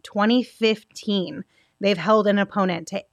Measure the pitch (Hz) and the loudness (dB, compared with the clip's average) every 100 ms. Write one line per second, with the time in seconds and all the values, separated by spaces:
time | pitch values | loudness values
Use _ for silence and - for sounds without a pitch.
0 | - 208 208 247 233 - 220 214 - - | -10 -2 2 2 0 -2 0 0 -6 -12
1 | - 202 170 151 - _ _ - 196 190 | -4 -4 -4 -8 -14 _ _ -4 -2 0
2 | 165 220 208 202 196 208 185 170 160 190 | 2 4 4 2 0 0 -2 -2 -8 -12
3 | - | -10